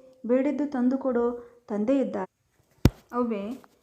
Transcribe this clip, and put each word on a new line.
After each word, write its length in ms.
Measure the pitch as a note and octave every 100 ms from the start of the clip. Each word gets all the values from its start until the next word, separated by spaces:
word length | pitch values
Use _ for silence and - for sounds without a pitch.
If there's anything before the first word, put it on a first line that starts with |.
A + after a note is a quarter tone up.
| - _ A3
ಬೇಡಿದ್ದು 400 | B3+ C4+ C4 D4
ತಂದುಕೊಡೋ 640 | B3+ B3 C4 C4 A#3+ A#3+ A#3+ - - -
ತಂದೆ 300 | G#3 G#3+ C#4
ಇದ್ದಾರೆ. 600 | A3 G3+ F#3 _ _ _ _ _ - - -
ಅವ್ವೆ, 520 | A#3+ A#3+ G#3 G3+ C#4 - _